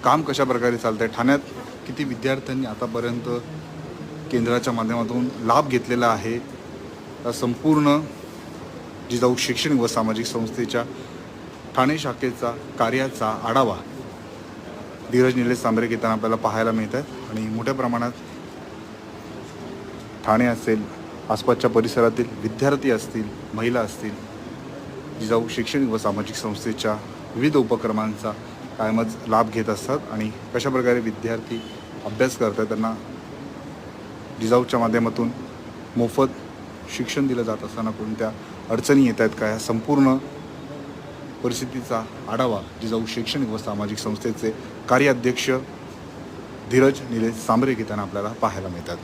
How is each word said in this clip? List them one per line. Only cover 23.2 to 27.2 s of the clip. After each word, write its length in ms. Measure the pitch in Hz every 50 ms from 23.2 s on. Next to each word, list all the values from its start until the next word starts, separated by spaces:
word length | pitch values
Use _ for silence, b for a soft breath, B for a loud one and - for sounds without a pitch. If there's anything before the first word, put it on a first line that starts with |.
| 110 104 92 - - - -
महिला 260 | 107 113 120 123 123
असतील, 300 | 113 104 - - - 107 101 - - - - - - - - - - - - - - - - - - - - -
जिजाऊ 280 | 110 110 117 113 117 117
शैक्षणिक 400 | - - 113 - - 143 135 123
व 100 | 110 110
सामाजिक 380 | - 107 98 104 104 - 107
संस्थेच्या 560 | - - 110 104 98 - 117 107 - - 110 107 107 - - - -